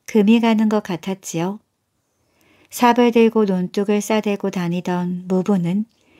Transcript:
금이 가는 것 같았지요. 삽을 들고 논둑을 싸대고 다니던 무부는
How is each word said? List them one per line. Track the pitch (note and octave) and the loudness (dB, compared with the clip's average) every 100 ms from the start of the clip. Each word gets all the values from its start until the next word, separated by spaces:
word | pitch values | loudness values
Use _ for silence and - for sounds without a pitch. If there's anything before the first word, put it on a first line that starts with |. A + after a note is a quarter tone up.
| - | -2
금이 | A3 G3+ A#3 | 2 4 4
가는 | A3+ A3 A3 | 4 2 2
것 | G#3+ | 0
같았지요. | G#3 E3+ - F#3+ - E3 F3 G#3 _ _ _ _ _ _ _ _ _ _ _ | -4 -8 -6 -10 -8 -6 -6 -8 _ _ _ _ _ _ _ _ _ _ _
삽을 | - B3 B3 A#3+ | 0 2 4 4
들고 | A#3 A3+ A3 G#3 | 4 4 2 0
논둑을 | F#3 F3+ - G3+ G#3 | 0 -2 -4 -2 -2
싸대고 | - G#3+ G#3 G3+ G3 | 0 -2 -2 -4 -4
다니던 | F#3 F3 F3+ F3 F3+ F3+ F3+ F3+ | -4 -4 -4 -4 -4 -4 -6 -2
무부는 | F#3 F3+ G3 E3+ G3 A3 _ _ | -2 0 0 0 -2 -4 _ _